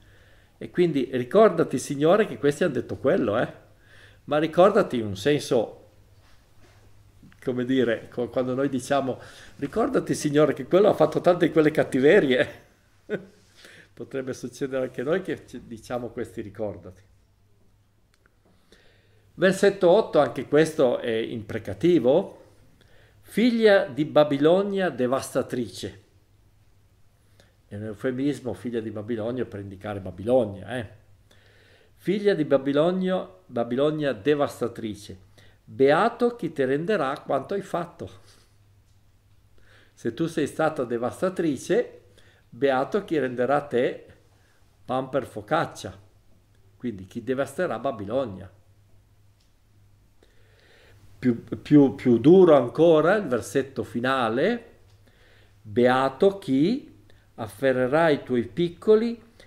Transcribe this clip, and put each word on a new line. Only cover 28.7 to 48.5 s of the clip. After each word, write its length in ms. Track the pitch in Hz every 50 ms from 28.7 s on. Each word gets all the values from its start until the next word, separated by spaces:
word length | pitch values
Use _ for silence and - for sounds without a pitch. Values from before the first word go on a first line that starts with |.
| 113 117
di 100 | 107 113
Babilonia, 560 | 104 110 104 107 120 110 104 117 123 127 113
per 140 | - - 101
indicare 400 | 101 101 95 98 - 104 104 98
Babilonia, 760 | 92 95 87 90 95 113 123 131 113 104 98 95 95 98 120
eh. 100 | 127 110 - - - _ _ - _ _ _ _ _ _ _ _ _ _ _ _ _ _ _ _
"Figlia 380 | _ - 175 190 214 202 202 190
di 100 | 156 151
Babilonio-, 1000 | 135 139 135 131 143 139 143 156 180 185 190 185 185 185 185 - - - - _
Babilonia 640 | - 123 120 117 120 123 127 143 151 156 156 147 139
devastatrice, 1080 | 123 104 98 143 151 143 139 117 - - 127 113 - - 113 107 101 - - - 92 - - _ _ - - - _ _ _
beato 720 | - 110 107 135 139 147 165 202 233 - - 240 240 240
chi 160 | - - 151
ti 100 | - - 135
renderà 540 | 127 139 147 170 180 220 180 143 131 143 - -
quanto 300 | - 143 135 131 - 202
hai 80 | 202
fatto." 480 | 190 - - 170 170 - - - 110 90 - - - - - - _ _ _ _ _ _ _ _ _ _ _ _ _ _ _ _ _ _ _ _ _ _ _ - - - _ _ _ _ _
Se 180 | _ - 120
tu 140 | 117 - 165
sei 200 | 160 160 170 143
stata 380 | 127 - - 156 151 156 147 127
devastatrice, 1160 | 117 120 113 120 117 110 - 175 190 185 185 170 160 135 113 - - 175 233 247 - - - _ _ _ _ _ _ _ _ _ _
beato 540 | - 120 139 135 131 131 139 135 - 208 -
chi 140 | - 160 151
renderà 380 | 131 127 120 120 123 120 139
a 60 | 143
te 440 | 143 - 127 120 127 185 - - - - - _ _ _ _ _ _ _ _ _ _ _ _ _ _
pan 240 | - 127 131 135 131
per 160 | 131 139 117
focaccia, 720 | - - 107 98 - 156 165 147 - - - - 98 92 - - _ _ _ _ _ _ _ _ _ _ _ _ _ _
quindi 300 | - - 120 104 92 95
chi 180 | 92 - 120 107
devasterà 540 | 120 127 127 139 135 - - 180 156 117 110
Babilonia. 720 | 120 135 123 107 101 101 117 135 135 110 95 92 95 -